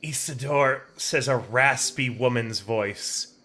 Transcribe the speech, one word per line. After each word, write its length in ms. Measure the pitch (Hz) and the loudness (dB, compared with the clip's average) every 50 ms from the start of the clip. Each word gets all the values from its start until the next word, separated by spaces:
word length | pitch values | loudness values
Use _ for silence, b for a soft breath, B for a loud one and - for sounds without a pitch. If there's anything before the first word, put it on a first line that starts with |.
Isidore, 800 | - 156 151 - - - 156 127 131 139 147 143 143 135 131 135 - - - | -10 -6 -4 -4 -4 -4 -6 -6 -4 0 2 4 4 4 2 0 -4 -12 -14
says 320 | - - - - 156 127 | -8 -6 -2 0 0 2
a 100 | 135 135 | 2 0
raspy 720 | 123 107 107 107 123 131 139 135 127 - - - - 131 127 | 0 0 0 0 4 4 4 4 2 0 -4 -2 -2 -2 -2
woman's 500 | 120 107 123 127 120 120 113 113 113 110 | -2 2 2 2 2 2 -2 -2 -4 -8
voice 720 | 101 101 113 110 107 101 101 - - - - - - - - _ _ | -4 -2 -2 0 0 -2 -4 -6 -8 -6 -6 -6 -6 -8 -12 _ _